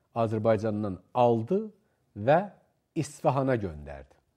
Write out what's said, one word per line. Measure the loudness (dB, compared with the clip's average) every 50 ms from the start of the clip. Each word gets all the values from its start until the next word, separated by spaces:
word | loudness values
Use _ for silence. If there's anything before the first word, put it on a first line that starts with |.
| _ _ -4
Azərbaycandan | -2 -2 0 0 0 2 2 2 2 2 -2 -2 -2 -4 -4 -6 -8 _ _ 0
aldı | 2 4 4 4 2 0 0 -2 -2 -2 -4 -12 _ _ _ _ _ _ _ -12
və | -4 2 4 4 4 2 -2 -10 _ _ _ _ _ _ _ -6
İsfahana | -6 -6 -6 -6 -4 -2 0 0 0 0 0 0
göndərdi. | 0 -2 -6 -8 -10 -14 -14 -16 -16 -18 _ _ _ _ _ _